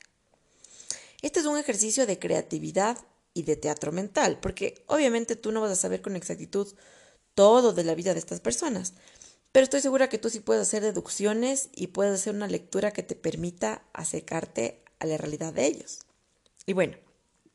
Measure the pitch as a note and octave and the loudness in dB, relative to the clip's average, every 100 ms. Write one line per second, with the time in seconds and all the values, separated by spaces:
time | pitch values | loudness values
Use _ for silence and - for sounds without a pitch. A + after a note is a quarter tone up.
0 | - _ _ _ _ _ - - - - | -20 _ _ _ _ _ -20 -20 -10 -10
1 | - - D4 F4 D4+ D4 D4 G3+ G#3+ A3 | -10 -10 -4 0 0 0 -2 0 0 2
2 | A#3+ F3 F3 E3 E3 D#3 D#3 F3 G#3 A#3+ | 2 0 0 -2 -2 -6 -4 0 0 -2
3 | - _ _ - D#3 D3+ D3+ D3+ D3+ E3+ | -10 _ _ -6 -2 0 0 -2 -4 -4
4 | G3+ - A3+ D3+ F#3+ F#3 - - - D4 | -2 2 2 2 -4 -4 -6 -6 0 2
5 | C#4 A#3 A#3 A3+ G#3+ A3 A3 F#3 F#3 F#3 | 4 2 -2 -4 -2 -2 0 0 -2 -4
6 | F#3+ F#3 E3 E3+ D#3+ G3 G3+ - - - | -4 -6 -6 -10 -4 -4 -4 -8 -20 -20
7 | - _ _ - G3+ A#3+ A#3+ F3+ E3 D#3+ | -20 _ _ 6 8 10 6 4 0 0
8 | F3+ E3 E3 F3 A3+ A#3+ E4 G3+ F3+ - | 0 -2 -4 -6 -4 -2 -2 -4 -6 -12
9 | - - - - _ C4 C4 C#4 C4+ C4 | -20 -20 -20 -20 _ 4 6 4 2 2
10 | C4 A3 A3+ A3+ G#3 A3 G3 G#3+ G#3+ F#3 | 2 0 -4 -6 0 0 2 0 0 -2
11 | - - G3+ A3 B3 C4+ - - F3+ F#3 | -6 -2 0 0 0 -2 -4 -8 -6 0
12 | G3+ G3 - G#3 G3+ F3+ - F#3+ G#3 G#3 | 2 2 -2 -4 -4 -6 -4 -2 -2 -2
13 | - - E3+ D#3 F3 F3 A3 A3 - - | -8 -6 -4 -4 -6 -4 -4 -4 -10 -10
14 | D#3+ D#3+ D#3+ E3 - - A#2 - _ _ | -8 -8 -6 -6 -6 -4 -4 -6 _ _
15 | D#3+ D#3 D3+ D3+ D#3+ E3 C4+ D#4+ - - | -4 -4 -4 -6 -6 0 0 0 -8 -18
16 | - _ _ _ _ _ - F#3+ E3+ - | -20 _ _ _ _ _ -4 0 0 -2
17 | _ _ _ _ _ | _ _ _ _ _